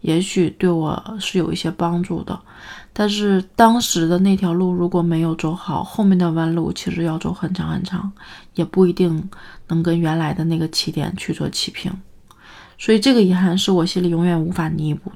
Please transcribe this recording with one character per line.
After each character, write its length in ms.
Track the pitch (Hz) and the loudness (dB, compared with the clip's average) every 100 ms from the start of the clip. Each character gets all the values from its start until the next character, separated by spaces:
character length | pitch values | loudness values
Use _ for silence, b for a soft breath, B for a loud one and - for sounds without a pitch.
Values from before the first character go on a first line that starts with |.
也 200 | - 160 | 0 0
许 280 | 190 - 165 | 0 0 0
对 180 | - 185 | 2 0
我 480 | 165 156 - - 226 | 2 0 -4 -8 -10
是 180 | - 190 | -4 -2
有 140 | 160 | -2
一 40 | 165 | -2
些 140 | 165 | -6
帮 320 | - 170 175 | -4 -2 -2
助 220 | 180 165 | -2 -6
的。 160 | - - B B B B B | -6 -10 B B B B B
但 180 | - 208 | -2 -2
是 320 | 208 208 190 185 - | 0 2 2 0 4
当 240 | 226 233 | 4 4
时 300 | 233 175 165 | 0 0 2
的 80 | 180 | 2
那 160 | 190 190 | 4 2
条 160 | 180 | 2
路 220 | 170 185 | 0 0
如 160 | 180 175 | 0 0
果 120 | 180 | 2
没 200 | 170 165 | 2 2
有 120 | 165 160 | 0 0
走 180 | 156 | -4
好， 300 | 175 - 151 | -4 -6 -6
后 200 | - - | -6 0
面 140 | 202 180 | 4 4
的 120 | 175 | 4
弯 220 | 160 165 | 2 0
路 200 | 165 160 | 0 -2
其 180 | 180 - | -4 -6
实 120 | 175 | -4
要 140 | 165 160 | -2 -2
走 140 | 160 | -6
很 220 | 180 180 | -4 -4
长 160 | 185 160 | -4 -4
很 120 | 156 | -4
长， 280 | - 180 196 - B B B - | -4 -6 -8 -10 B B B -6
也 100 | 160 | -2
不 200 | - 185 | 4 4
一 60 | |
定 380 | 175 180 160 190 B B B - | 4 0 0 -6 B B B -4
能 140 | 165 | 0
跟 160 | 170 170 | 2 0
原 200 | 165 160 | 0 0
来 160 | 156 | -2
的 100 | 185 | -2
那 140 | 160 165 | -2 -2
个 100 | 160 | -2
起 240 | - - | -4 -4
点 240 | 156 147 185 | -4 -6 -6
去 160 | - | -6
做 140 | - 151 | -4 -4
齐 240 | - - | -4 -8
平。 220 | - 180 185 - - - B B B B B | -6 -8 -10 -16 -20 -20 B B B B B
所 160 | - | 2
以 60 | 220 | 4
这 140 | 233 | 6
个 80 | 247 | 6
遗 120 | 190 | 6
憾 240 | 180 185 180 | 6 4 2
是 140 | 190 | 2
我 140 | 185 165 | 2 2
心 160 | 185 | 0
里 80 | 180 | 0
永 160 | 165 175 | 2 2
远 160 | 170 | 0
无 100 | 160 | -2
法 180 | 180 160 | -2 -4
弥 240 | 160 151 | -2 -4
补 180 | 151 - | -4 -8